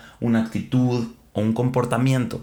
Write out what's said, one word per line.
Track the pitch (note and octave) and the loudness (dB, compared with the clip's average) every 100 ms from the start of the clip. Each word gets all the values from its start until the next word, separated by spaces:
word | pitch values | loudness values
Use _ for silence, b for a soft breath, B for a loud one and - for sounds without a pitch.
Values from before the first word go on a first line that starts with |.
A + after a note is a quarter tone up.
| B B | B B
una | A#2 A2+ | 0 0
actitud, | A2+ G#2 - B2+ B2+ A#2+ A#2 - - | 0 -4 -2 2 2 0 -4 -10 -8
o | - | -2
un | G#2+ | 0
comportamiento. | A2+ B2 B2+ B2 A#2 B2+ C3 A#2 - | 0 0 0 0 2 2 2 0 -6